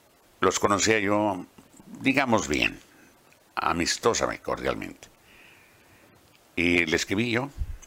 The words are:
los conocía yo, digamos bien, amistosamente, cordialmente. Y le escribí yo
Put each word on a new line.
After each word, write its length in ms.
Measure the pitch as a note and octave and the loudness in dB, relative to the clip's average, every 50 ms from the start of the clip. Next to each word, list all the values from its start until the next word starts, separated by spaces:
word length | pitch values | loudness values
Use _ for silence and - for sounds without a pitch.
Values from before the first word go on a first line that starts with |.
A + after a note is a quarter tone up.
| _ _ _ _ _ _ _ _ | _ _ _ _ _ _ _ _
los 180 | - F#2 - - | 0 2 2 2
conocía 400 | - G#2 G2+ F#2+ F2 G2+ A2 A2 | 2 2 2 2 2 2 2 2
yo, 480 | G2 G2 G#2 G#2 G#2+ G#2 F#2+ F2+ E2 - _ - - _ - - - - - - | 2 2 0 0 0 0 -2 -4 -8 -12 _ -20 -20 _ -20 -20 -20 -20 -16 -4
digamos 480 | - C3+ B2+ C#3+ C#3 B2 A2+ G#2 D#2+ C#2+ | -2 2 2 4 4 4 2 2 2 0
bien, 300 | D2 B1+ A1+ - - - - - - - - - - _ _ _ _ _ _ _ _ | 0 0 0 0 -2 -6 -12 -20 -20 -20 -20 -20 -20 _ _ _ _ _ _ _ _
amistosamente, 840 | - - D#2 D#2+ E2+ E2 D#2 - - - A#2+ G#2 - C2+ A#1+ A1 - - | -6 -4 -2 -2 0 -2 -2 -2 0 0 0 2 2 0 -2 -2 -6 -6
cordialmente. 680 | - B1 B1 B1 C2+ A#1+ G#1+ G1+ G1+ - - - - - _ _ - - - - - - - - - _ _ _ _ - - - - - - _ _ _ _ _ _ _ | -6 -6 -4 -2 -4 -4 -4 -6 -10 -12 -16 -20 -20 -20 _ _ -20 -20 -20 -20 -20 -20 -20 -20 -20 _ _ _ _ -20 -20 -20 -20 -20 -20 _ _ _ _ _ _ _
Y 300 | E2+ E2+ F2 F2 F2 E2+ | 0 2 4 4 4 2
le 100 | D#2 E2 | 2 0
escribí 340 | E2+ - - G2+ G2+ A#2+ G2 | 0 0 -2 -2 -2 0 0
yo 200 | G#2+ A#2 C3+ C#3 - - - - - - - | -2 -2 -2 -4 -6 -8 -8 -8 -8 -12 -16